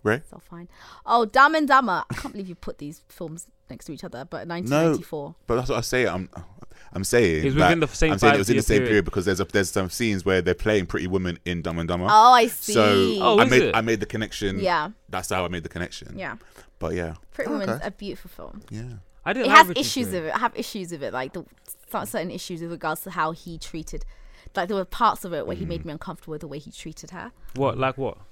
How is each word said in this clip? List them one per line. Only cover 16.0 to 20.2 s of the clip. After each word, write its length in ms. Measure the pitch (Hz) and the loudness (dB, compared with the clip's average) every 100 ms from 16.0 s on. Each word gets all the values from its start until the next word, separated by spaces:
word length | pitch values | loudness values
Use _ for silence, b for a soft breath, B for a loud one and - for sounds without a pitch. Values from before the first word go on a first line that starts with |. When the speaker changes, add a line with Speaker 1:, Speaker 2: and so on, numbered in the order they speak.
| 76 - | -14 -12
Speaker 2:
Yeah. 180 | 165 - b b b _ | -12 -12 b b b _
Speaker 1:
But 140 | 82 | -6
yeah. 220 | 90 85 76 - | -4 -6 -8 -14
Speaker 2:
Pretty 160 | - - | -8 -4
Speaker 1:
Okay. 80 | - | -4
Speaker 2:
Woman's 220 | 196 117 | -4 -6
a 60 | 202 | -8
beautiful 380 | - 202 160 180 | -10 -14 -12 -16
film. 320 | - 78 - - | -18 -18 -18 -14
Speaker 1:
Yeah. 140 | 107 123 110 - - - | -14 -12 -16 -20 -10 -6
Speaker 3:
I 80 | |
didn't 140 | 240 247 | -2 6
Speaker 2:
It 20 | |
Speaker 3:
like 80 | 311 | 8
Speaker 2:
has 100 | 180 | 8
Speaker 3:
Richard 120 | 208 | 2
Speaker 2:
issues 260 | 285 262 214 | -2 -2 -4
Speaker 3:
Gere. 80 | |
Speaker 2:
of 60 | 185 | -4